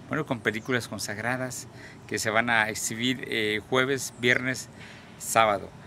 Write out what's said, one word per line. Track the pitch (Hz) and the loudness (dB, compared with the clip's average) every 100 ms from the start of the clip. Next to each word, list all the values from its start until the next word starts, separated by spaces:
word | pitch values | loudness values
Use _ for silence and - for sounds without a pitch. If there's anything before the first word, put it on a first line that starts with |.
| - | -6
bueno, | 147 | -4
con | 143 120 | -2 -2
películas | 110 110 123 123 - | 0 -2 0 -2 -2
consagradas | 104 - 104 117 127 127 - - - - - - | -6 -6 -4 -2 -2 -4 -8 -14 -16 -18 -16 -6
que | 107 | -2
se | 110 | 2
van | 107 120 | 4 4
a | 113 107 | 4 4
exhibir, | 104 - 113 127 123 - | 0 -4 0 0 0 -2
eh, | 120 107 107 - | 0 0 0 2
jueves, | 131 131 131 - - | 2 4 0 -4 0
viernes, | 120 123 127 123 - - - - - - | 2 2 0 -6 -10 -16 -18 -18 -18 -12
sábado. | - 113 110 98 90 - | 0 4 6 4 -4 -14